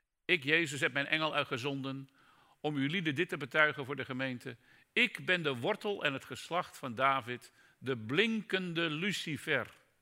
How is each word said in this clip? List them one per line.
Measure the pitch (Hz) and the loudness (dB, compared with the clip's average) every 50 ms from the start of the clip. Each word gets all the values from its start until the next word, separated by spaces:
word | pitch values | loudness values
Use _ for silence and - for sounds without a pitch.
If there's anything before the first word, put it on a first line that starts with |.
| _ _ _ _ _ | _ _ _ _ _
"Ik, | - 180 170 127 | 2 2 2 4
Jezus, | 139 156 165 170 139 147 131 | 4 4 4 4 2 0 0
heb | 170 151 123 | 0 0 2
mijn | 139 143 - | 0 0 0
engel | 156 156 156 156 143 | 0 0 0 2 0
uitgezonden | 147 139 - 143 120 120 143 139 139 131 135 135 135 135 - _ _ - - - _ _ _ _ _ | 0 0 0 -2 -2 -2 -2 -4 -2 -4 -6 -6 -8 -10 -14 _ _ -20 -20 -20 _ _ _ _ _
om | - 151 151 | -4 -2 0
uw | 139 135 143 | 2 0 2
lieden | 165 196 165 160 139 | 0 0 0 0 0
dit | 139 180 - | 0 0 -2
te | 185 147 | -2 -6
betuigen | 143 123 - 156 151 151 131 147 135 | -6 0 6 6 6 6 6 0 -4
voor | 120 143 | -6 -4
de | 135 127 | -6 -6
gemeente. | - 131 127 131 131 127 120 - 131 120 - _ - - - - _ - | -6 -4 -4 -2 -4 -4 -6 -8 -12 -14 -14 _ -20 -20 -20 -16 _ 2
Ik | 220 240 226 - - 139 | 2 2 2 2 -4 0
ben | 135 180 180 160 | 0 0 2 2
de | 147 135 | 0 -2
wortel | 117 123 185 214 202 - - 202 202 - | 0 0 -2 -2 0 -2 -4 -4 0 0
en | 147 135 | -2 -2
het | 131 - | -2 -8
geslacht | - 135 - - - 165 180 175 - - - | -10 -12 -12 -8 -4 -2 -2 -2 -4 -10 -12
van | - 131 113 | -10 -8 -2
David, | 117 131 135 135 135 113 117 123 113 - - _ _ - - _ _ | 2 4 4 4 2 -2 -4 -8 -8 -10 -16 _ _ -20 -20 _ _
de | - 123 135 113 | -4 -4 -4 -4
blinkende | 110 107 135 175 220 226 226 220 - - - 190 185 180 165 165 170 165 | -2 -2 2 2 4 4 2 -2 -4 -2 -2 -2 -2 -2 -2 0 0 0
Lucifer," | 151 151 180 208 170 - - 175 147 120 - 165 147 123 104 - - - _ _ _ _ | 0 0 0 -2 -2 -2 -4 -4 -6 -6 -2 0 0 0 0 -2 -10 -20 _ _ _ _